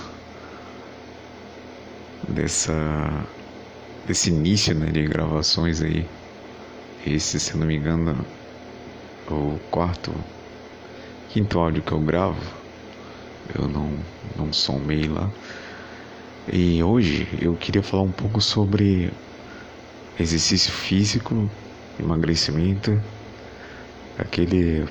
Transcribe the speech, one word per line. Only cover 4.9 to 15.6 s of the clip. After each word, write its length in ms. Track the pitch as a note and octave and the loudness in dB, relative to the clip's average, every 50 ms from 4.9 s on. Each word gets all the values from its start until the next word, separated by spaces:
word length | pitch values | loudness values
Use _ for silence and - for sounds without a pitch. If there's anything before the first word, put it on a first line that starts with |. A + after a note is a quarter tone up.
de 140 | D#2 D#2 D2+ | 2 2 2
gravações 760 | D2+ D2+ D#2 D#2+ D#2 D#2 D#2 D2+ - - E2 E2 E2+ D#2+ D#2 | 2 2 2 2 2 2 2 2 2 2 4 4 2 2 2
aí. 240 | D#2 D#2 D#2+ D#2+ D#2+ - - - - - - - - - - - - - - - - - - - - | 2 2 2 2 0 -2 -6 -14 -16 -16 -16 -16 -16 -16 -16 -16 -16 -16 -16 -16 -16 -16 -12 -6 -2
Esse, 320 | D2+ D2 D#2 - - - D2 | 0 0 0 0 0 -2 -2
se 160 | - - - | -2 -2 0
eu 60 | D#2 | 0
não 80 | D#2+ D#2 | 2 2
me 80 | D#2 | 2
engano, 500 | D2 D2 D#2+ E2 E2 E2 E2 C#2+ C2 C2+ - - - - - - - - - - - - - - - - - - - - - | 2 2 2 2 2 2 2 0 0 -2 -6 -8 -14 -16 -16 -16 -16 -16 -14 -14 -14 -14 -14 -14 -14 -16 -16 -16 -12 -8 -4
é 20 | |
o 280 | D2+ D2+ D2 D2 D2+ D#2 - - | -2 0 0 0 -2 -4 -4 -2
quarto, 420 | - E2 F2 F2 F2+ - - - D#2+ D#2+ D#2+ - - - - - - - - - - - - - - - - - - - - - | 0 0 2 0 0 -2 -4 -6 -6 -6 -8 -10 -12 -16 -16 -16 -16 -16 -16 -16 -16 -16 -16 -16 -16 -14 -14 -14 -16 -16 -8 -2
quinto 320 | - A2 G2+ G#2+ - F2 | 2 2 4 4 4 4
áudio 220 | E2+ E2 D#2+ D#2 | 4 4 4 2
que 100 | - - | 0 0
eu 80 | E2 D#2 | 2 2
gravo. 400 | D#2 D#2 D#2 F2 F#2+ F#2+ D#2+ D#2+ - - - - - - - - - - - - - - - - - - - - - - - | 2 4 4 4 4 2 0 -2 -6 -8 -10 -12 -14 -16 -16 -16 -16 -16 -16 -16 -16 -16 -16 -16 -16 -16 -14 -14 -10 -6 -2
Eu 140 | - C#2+ C#2+ | -2 0 0
não, 280 | C#2+ D2 D2 D2 D2 D2 E2 F2 - - - - - | 0 0 -2 -2 -2 -4 -6 -8 -10 -12 -12 -8 -6
não 160 | - D2+ D2+ | -4 -2 -2
somei 540 | - - - - C2+ C#2 C#2 D2+ D2+ D2+ D#2 | 0 0 0 2 0 0 2 2 2 2 2
lá. 240 | D2+ D#2+ E2 F#2 G2+ G#2 - - - - - | 2 2 0 0 -2 -2 -4 -10 -12 -12 -12